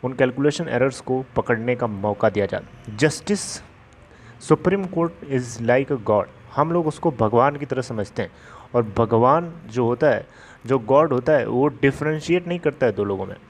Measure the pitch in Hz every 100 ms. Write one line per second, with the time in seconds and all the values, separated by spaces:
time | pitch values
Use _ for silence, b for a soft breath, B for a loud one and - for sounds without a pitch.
0 | 127 131 131 123 143 139 160 123 135 127
1 | - 131 131 - - 113 117 120 120 101
2 | 104 101 107 101 98 - - - - 104
3 | 151 - - 202 - - - - - -
4 | - B B B - 156 185 196 185 175
5 | 165 - 143 135 123 107 113 123 139 135
6 | 104 104 90 - - - 151 175 156 -
7 | 170 131 110 117 135 147 143 131 127 113
8 | 101 - 101 B B B B 120 117 -
9 | 110 113 123 156 175 165 113 113 117 123
10 | 151 110 - B B B 117 131 110 135
11 | 160 127 127 151 110 120 143 120 139 135
12 | 151 156 151 180 175 175 156 127 123 98
13 | 101 98 98 98